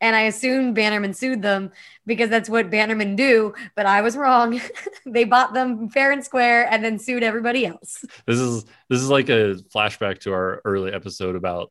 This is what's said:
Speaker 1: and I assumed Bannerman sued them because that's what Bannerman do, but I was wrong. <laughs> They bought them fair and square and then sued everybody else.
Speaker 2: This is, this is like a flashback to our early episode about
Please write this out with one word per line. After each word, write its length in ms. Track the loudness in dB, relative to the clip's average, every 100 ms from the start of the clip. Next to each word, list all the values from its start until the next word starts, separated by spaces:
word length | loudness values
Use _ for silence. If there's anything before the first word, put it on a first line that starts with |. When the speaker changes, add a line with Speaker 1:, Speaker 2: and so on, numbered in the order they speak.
Speaker 1:
and 160 | 0 2
I 60 |
assumed 520 | 2 0 0 0 0
Bannerman 380 | 2 0 0 -4
sued 300 | -4 -4 -2
them 300 | 0 -2 -4 -14 -20 -20 -6
because 240 | -2 2
that's 180 | 0 0
what 220 | -2 0
Bannerman 460 | 0 0 0 -2 0
do, 360 | 4 4 2 -4 -12 -2
but 80 |
I 160 | 2 4
was 160 | 2 0
wrong. 460 | 2 4 4 -2 -8
<laughs> 380 | -12 -14 -14
They 200 | -4 0
bought 280 | 4 4 4
them 380 | 0 -2 -2 -2
fair 200 | 0 2
and 140 | 0
square 420 | -2 0 4 4 2
and 100 | 0
then 160 | 0 -4
sued 240 | -4 -2
everybody 440 | -2 -2 -2 -2 -2
else. 360 | -6 -16 -18 -18 -14
Speaker 2:
This 140 | -2 0
is, 260 | 0 -4 -8 _ _
this 140 | -2
is 80 | 2
like 180 | 2 4
a 280 | 2 2 0 -6
flashback 460 | -2 -2 -2 -6 -6
to 120 | -4
our 300 | -2 -2 -4
early 260 | -2 -2 -2
episode 460 | -6 -10 -8 -6 -4
about 340 | -4 -6 -8